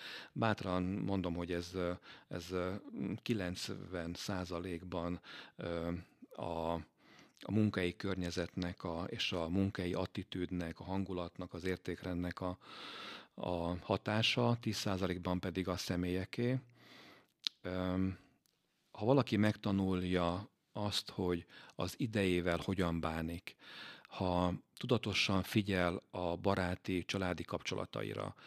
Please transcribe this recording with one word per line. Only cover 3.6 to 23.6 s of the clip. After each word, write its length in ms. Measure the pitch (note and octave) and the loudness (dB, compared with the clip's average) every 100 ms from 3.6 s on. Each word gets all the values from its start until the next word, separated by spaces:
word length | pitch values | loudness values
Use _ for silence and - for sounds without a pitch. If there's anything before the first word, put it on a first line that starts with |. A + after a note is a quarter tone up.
| - G2+ F#2 F2+ E2 | -6 -8 -6 -6 -4
százalékban, 1080 | F2 - F#2+ F2 E2+ F2+ E2+ F2+ F2 E2+ F2+ - - - - | -6 -4 -4 -2 -4 -4 -6 -4 -4 -2 -4 -8 -16 -16 -10
ö, 360 | F2 E2+ E2+ F2 - _ - - | -4 -2 -2 -4 -8 _ -18 -8
a, 420 | F2 E2 E2 E2+ D#2 _ - - - - | -6 -2 -2 -2 -4 _ -20 -20 -20 -14
a 120 | - | -2
munkai 440 | G#2+ G#2+ F#2 F2 - | 2 4 4 0 0
környezetnek 880 | G2 F#2 F2+ F2 E2+ - F2 - | -2 -2 -2 -2 -2 -2 -4 -4
a, 200 | F#2 E2 F2 | -4 -4 -4
és 240 | - - | -4 -2
a 160 | F2+ E2 | 0 0
munkai 460 | F#2+ G2 - F2 | 4 2 2 -2
attitűdnek, 840 | F2+ F2+ - - F#2 F2 F2+ E2 - | 0 -2 -4 -6 -4 -2 -2 -4 -6
a 40 | |
hangulatnak, 720 | F2 G2 F#2 F2+ E2+ - F2+ | -4 -2 -2 -2 -4 -6 -8
az 100 | F2 | -4
értékrendnek 760 | F2+ F2+ - F2 F2+ F2 F2 - | -2 -2 -2 -6 -2 -2 -2 -2
a, 180 | F2+ F2+ - - - - - - - | -4 -4 -10 -14 -12 -12 -12 -12 -14
a 420 | - - F2 E2+ F2+ | -6 -2 0 0 -2
hatása, 760 | - G2 - G#2+ A2+ - A#2+ A#2+ | 0 0 2 2 4 4 4 4
tíz 160 | A2+ G#2 | 0 -2
százalékban 640 | G#2 F#2 F#2 F2+ F2+ F2+ | 0 0 0 0 0 0
pedig 280 | F#2 F2 F#2 | 0 -2 0
a 80 | F2 | -2
személyeké. 800 | - F2+ F2+ F#2 F#2+ - A#2+ C3 - - - - - - _ _ - _ | 0 0 2 0 -2 -2 0 0 -4 -20 -20 -20 -20 -20 _ _ -6 _
Öm, 560 | F2+ F#2 F#2 F2+ F#2+ F#2+ - _ _ _ _ _ _ | -4 0 2 2 2 0 -10 _ _ _ _ _ _
ha 140 | - | -2
valaki 320 | G#2+ C#3 A#2 G#2+ | 4 6 6 6
megtanulja 1120 | G#2+ G#2 G#2+ G2 F#2+ F#2 F#2 F2+ E2+ F2+ G#2+ _ _ | 6 4 0 2 4 2 2 4 2 0 -4 _ _
azt, 380 | G#2+ G#2 - - | -4 -2 -2 -4
hogy 360 | - F2+ F2 - - - | -2 0 0 -2 -18 -16
az 200 | - F#2+ - | -4 -4 0
idejével 600 | B2 G#2+ G2 F2 F2 E2+ | 0 4 4 4 4 2
hogyan 360 | - F#2+ E2+ E2+ | 0 2 2 2
bánik, 560 | D#2+ D#2+ E2 F2 - - | 0 0 -2 -4 -10 -16